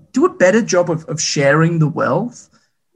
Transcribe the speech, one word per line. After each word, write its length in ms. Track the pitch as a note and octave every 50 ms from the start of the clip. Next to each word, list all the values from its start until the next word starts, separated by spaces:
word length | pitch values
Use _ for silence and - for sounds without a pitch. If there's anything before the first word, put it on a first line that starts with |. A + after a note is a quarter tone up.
| - _
do 140 | - B3+ D#4+
a 40 | F4
better 320 | E4 - F3+ F#3 G3 A3+
job 300 | A#3 - F#3+ F3 F3 E3+
of, 140 | E3 D#3+ -
of 140 | - D#3+ D3+
sharing 600 | - - - D3+ C#3 C#3 D3 D#3 E3 E3 E3+ D#3+
the 80 | D#3
wealth, 640 | C#3 - - A2+ A2+ B2+ F3 A3+ A#3+ - - - _ _ _ _ _ _ _ _ _ _